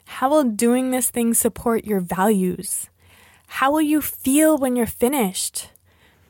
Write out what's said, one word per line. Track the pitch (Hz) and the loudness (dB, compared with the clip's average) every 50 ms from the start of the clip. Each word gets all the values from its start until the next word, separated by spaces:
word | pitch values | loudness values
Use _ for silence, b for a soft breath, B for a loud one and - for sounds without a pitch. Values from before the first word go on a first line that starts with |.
| b | b
How | - - - 254 269 | -18 -6 -4 0 2
will | 294 311 294 | 4 4 4
doing | 240 214 202 233 233 240 254 254 254 | 2 0 0 2 2 2 2 0 0
this | 254 254 247 - | -2 -2 -2 -2
thing | - 247 233 233 233 | -2 0 0 0 2
support | - - 247 - - - 247 226 220 - | 2 0 0 -2 -4 -2 -2 -2 -2 -2
your | 214 214 190 | -2 -2 -2
values? | 180 170 180 175 185 214 220 190 185 180 180 175 185 - - - - - _ b b b b b b b b b b - | -2 -2 -2 0 2 2 2 2 0 -2 -2 -4 -8 -8 -8 -8 -8 -12 _ b b b b b b b b b b -14
How | - - 262 269 | -4 -2 0 2
will | 294 311 320 | 2 2 2
you | 294 302 302 | 2 2 0
feel | - - - - - 262 269 294 311 311 311 277 | -2 -4 -8 -6 -2 0 2 4 4 4 4 4
when | 269 254 247 | 2 0 0
you're | 247 233 | 0 -2
finished? | 208 - - 240 233 294 294 226 185 190 - - - - - - - - _ b b b b b b b b b b | -2 -2 -2 -2 0 0 0 0 -2 -2 -4 -8 -8 -8 -10 -14 -14 -18 _ b b b b b b b b b b